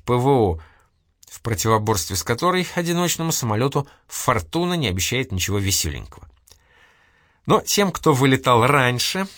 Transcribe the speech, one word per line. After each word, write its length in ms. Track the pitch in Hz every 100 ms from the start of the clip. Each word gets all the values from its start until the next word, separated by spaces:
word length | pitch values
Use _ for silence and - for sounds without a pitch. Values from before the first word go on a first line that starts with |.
| -
П 120 | 123
В 120 | 131
О, 320 | 135 104 82 - _ _ _ _ _ -
в 140 | -
противоборстве 760 | 117 107 110 113 107 107 - 98
с 60 |
которой 460 | - 117 175 185 175 -
одиночному 580 | 170 175 175 - 165
самолету 560 | 156 120 107 135 143 - _ _
«Фортуна» 680 | - - - - 165 175 175
не 140 | 123
обещает 440 | 90 - 123 131
ничего 260 | 92 - 101
веселенького. 680 | 98 98 80 67 50 - - _ _ _ _ _ _ _ _ _ _ _ -
Но 160 | 208
тем, 280 | - - 196
кто 220 | - 160
вылетал 540 | 131 135 131 131 120 123
раньше, 600 | 143 123 123 - 190 190